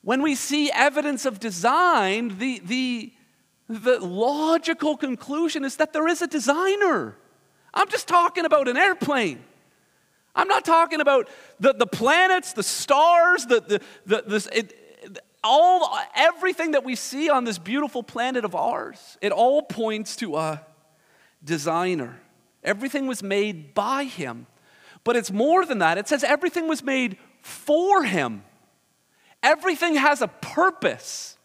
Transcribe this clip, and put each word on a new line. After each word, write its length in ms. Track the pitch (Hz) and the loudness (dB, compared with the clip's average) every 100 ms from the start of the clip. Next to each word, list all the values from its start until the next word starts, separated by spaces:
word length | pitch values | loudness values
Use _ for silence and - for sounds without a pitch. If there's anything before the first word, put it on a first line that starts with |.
When 200 | 185 262 | 0 0
we 140 | 302 269 | 0 -2
see 360 | - 294 285 | -2 -2 0
evidence 540 | - 277 285 294 269 269 | 2 2 2 -2 -2 -4
of 140 | 202 | -6
design, 960 | 226 175 220 302 359 294 190 208 240 190 | -8 -2 0 4 4 4 2 0 -4 -4
the, 220 | 262 233 175 | -6 -6 -6
the, 480 | 254 254 240 214 _ _ _ _ _ - | -4 -2 -4 -8 _ _ _ _ _ -14
the 320 | 226 226 247 | -4 0 0
logical 960 | 185 180 240 294 311 330 330 330 302 294 | 0 -2 0 0 2 0 0 -2 -2 -2
conclusion 680 | 285 247 - 294 330 311 | -4 -6 -6 -4 -2 -4
is 140 | 269 - | -8 -2
that 160 | 302 | -2
there 140 | 311 320 | 0 -2
is 140 | 339 | -2
a 60 | 349 | -2
designer. 920 | 311 226 302 381 403 392 240 113 - _ _ _ _ _ | -2 0 0 0 2 0 0 -4 -12 _ _ _ _ _
I'm 160 | - 392 | -2 -2
just 180 | - - | -2 2
talking 380 | 349 339 359 330 | 4 4 2 2
about 220 | 302 262 | 2 2
an 100 | 254 | 2
airplane. 680 | 381 370 - 277 196 120 - _ _ _ _ _ _ _ _ - | 2 2 -2 0 0 -6 -18 _ _ _ _ _ _ _ _ -2
I'm 120 | 294 | 2
not 160 | 403 | 0
talking 380 | - 330 330 311 | 4 4 4 2
about 280 | 285 277 - - - _ | 4 2 0 -12 -20 _
the, 140 | 240 | 0
the 140 | 262 233 | 2 -2
planets, 680 | - 233 330 370 370 - | 0 2 4 4 2 0
the 100 | - | -6
stars, 840 | - - - 277 330 349 339 359 240 | -6 -6 0 4 6 6 4 2 2
the, 160 | 233 | 0
the, 200 | - 202 - - - | 0 -4 -4 -20 -4
the, 180 | 214 - | -2 -2
this, 200 | 208 - | -4 -2
it, 720 | 226 208 - 78 - - 190 _ _ | -6 -6 -16 -20 -20 -20 -20 _ _
all, 540 | 214 277 349 370 311 - - - | 2 6 6 4 2 -2 -6 2
everything 560 | 311 339 370 320 330 | 2 2 -4 -2 0
that 120 | 294 | -2
we 120 | 254 247 | -2 -8
see 340 | - 262 311 | -8 -4 0
on 140 | 269 | 0
this 140 | 240 180 | 0 -8
beautiful 460 | 165 269 294 247 | -6 -4 -4 -8
planet 420 | - 233 247 254 214 | -10 -6 -4 -4 -4
of 100 | 175 | -4
ours. 600 | - - - - - - | -4 -4 -8 -16 -20 -8
It 100 | 202 | -4
all 300 | 202 240 294 | 2 2 2
points 520 | 294 - 220 214 214 - | -2 -6 -4 -4 -8 -10
to 200 | 220 147 | -6 -4
a 280 | 160 151 - _ _ _ _ _ _ _ | -4 -6 -12 _ _ _ _ _ _ _
designer. 800 | 147 165 151 165 185 175 120 127 _ _ _ _ | -6 -4 -2 -2 0 -2 -6 -12 _ _ _ _
Everything 440 | - 202 262 277 262 | -4 -4 -4 -4 -4
was 160 | 240 | -6
made 500 | 196 202 208 170 147 | -2 -2 -2 -4 -6
by 300 | 202 208 269 277 | -6 -4 -4 -6
him. 420 | 202 135 117 120 _ _ _ - - 226 | -8 -10 -10 -18 _ _ _ -20 -8 -2
But 100 | 240 | -2
it's 160 | 202 | -2
more 340 | 196 269 359 339 | -2 2 2 2
than 140 | 233 | 0
that. 180 | 165 170 | 0 0
It 120 | 208 | -2
says 160 | 285 262 | -2 0
everything 420 | 285 359 349 320 | 0 0 -2 -4
was 160 | 311 | -4
made 340 | 247 269 247 190 _ _ | -2 -2 -2 -6 _ _
for 640 | - - - 302 370 392 | -20 -12 0 2 4 2
him. 400 | 262 180 127 104 - _ _ _ _ _ _ _ _ _ | 2 -2 -2 -6 -16 _ _ _ _ _ _ _ _ _
Everything 540 | 247 302 370 311 339 302 | 2 2 0 0 0 2
has 260 | 285 285 | 2 2
a 60 | 208 | -4
purpose. 1120 | - - - 370 330 190 113 - - - - | -6 -8 0 0 0 -4 -4 -12 -14 -16 -20